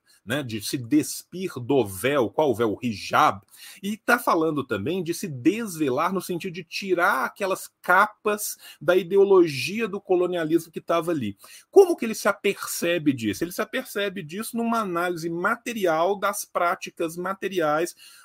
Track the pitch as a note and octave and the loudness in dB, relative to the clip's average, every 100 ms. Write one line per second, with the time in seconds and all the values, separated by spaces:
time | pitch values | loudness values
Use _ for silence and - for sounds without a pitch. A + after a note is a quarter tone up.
0 | _ _ F#2+ C#3 B2+ A2 - C#3+ A2+ D3+ | _ _ -6 -6 -4 -8 -6 -6 2 2
1 | - - - F3+ F#3+ B2+ A#2 C3 G#2 F#2+ | 2 -8 -12 -8 -8 -8 0 2 0 -2
2 | B2+ C#3+ G#2+ - D3+ G#2+ A#2 F#2+ A#2+ F#2+ | 0 0 0 0 0 2 0 -2 -6 -6
3 | - B2 D3 G2 _ - - - G3 G#3+ | 0 4 4 2 _ -20 -20 -10 -8 -6
4 | - B3 C4+ F#3+ D#3+ D3 - G#2 A2 F#3 | 0 2 4 2 2 -2 -2 -4 -2 -4
5 | E3 E3 F#3+ C3 C3+ G#3+ A3+ D#3+ D3 B2+ | -4 -6 -6 0 0 0 -4 -2 0 0
6 | F3 F#3+ - F3 G3 E3+ E3 - G3 E3+ | 0 -2 -4 -6 -6 -10 -12 -8 -2 2
7 | F#3 B3+ A#3 - F#3+ F#3+ - _ - F3+ | 2 2 -2 -4 -4 -4 -6 _ 4 4
8 | G#3+ - G#3+ G#3 - - - - D3 F#3 | 4 0 -4 -2 -4 -10 -16 -6 2 2
9 | E3+ G3 G3 F#3+ E3+ C3+ C3 G#3+ A3 G3 | 4 4 8 8 6 2 -6 -4 -4 -6
10 | - F3+ F3+ F3+ D#3 E3 E3 F#3 - E3+ | 0 2 2 0 2 0 0 -12 -2 -2
11 | E3 D#3+ G#2+ G2+ - - _ F#4+ F4+ E4+ | 0 -2 -4 -8 -18 -20 _ 6 6 4
12 | A#3 G#3 G#3+ G3+ G3+ F#3 - - E3+ F3 | -4 -2 -2 0 -2 -2 -6 -4 -2 0
13 | D3+ B2+ G#2+ G2 E3+ - A3 - - G#3 | 0 0 -2 -2 -4 -4 -4 -6 -6 -4
14 | G3+ F#3+ D3+ F#3+ A3+ A3+ A#3 A#3 G3+ E3+ | -4 -6 -10 -10 -8 -4 -2 -2 -2 -2
15 | F3+ F3 E3+ E3+ F#3+ A#3 B3 A3+ F3+ D#3+ | -2 -4 -6 -2 -2 -2 -4 -2 0 2
16 | F3+ G3+ G3+ G3+ - F#3+ F3 F#3+ F#3 - | 2 0 -2 -4 -6 0 0 0 -6 -6
17 | E3+ E3+ F#3 G3 G3 F#3 D#3 D3+ F3 - | -6 -4 -6 -6 -4 0 2 0 -2 -8
18 | - - | -20 -20